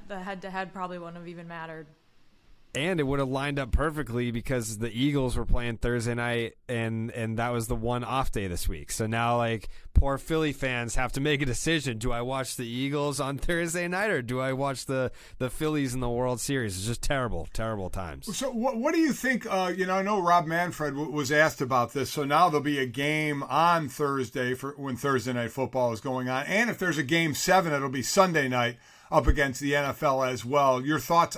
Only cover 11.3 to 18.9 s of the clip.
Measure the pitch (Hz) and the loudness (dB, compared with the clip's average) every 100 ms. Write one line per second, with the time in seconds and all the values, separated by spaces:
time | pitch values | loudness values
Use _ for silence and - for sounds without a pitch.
11.3 | 143 139 113 160 165 131 110 123 117 123 | 2 0 -2 0 0 0 -4 -2 -2 -2
12.3 | 131 123 - 117 123 139 147 147 135 135 | -4 -4 -6 -6 -4 -2 0 -2 -2 -4
13.3 | 139 - 170 170 175 175 180 214 151 120 | -2 0 0 0 -2 -2 -2 0 -2 -2
14.3 | 127 131 131 139 127 - 131 123 - - | -2 -2 -2 -2 -4 -4 -2 -2 -4 -14
15.3 | - 127 - 156 151 135 127 123 120 127 | -6 -4 -2 -2 0 0 -2 -2 0 -2
16.3 | 123 - 135 110 92 107 117 - 139 120 | -2 -2 0 -2 -2 -4 -2 0 0 0
17.3 | 85 78 - 113 107 90 95 85 69 - | -4 -4 -4 -4 -4 -4 -6 -6 -10 -8
18.3 | - 262 233 262 226 285 | -6 -4 0 -2 0 2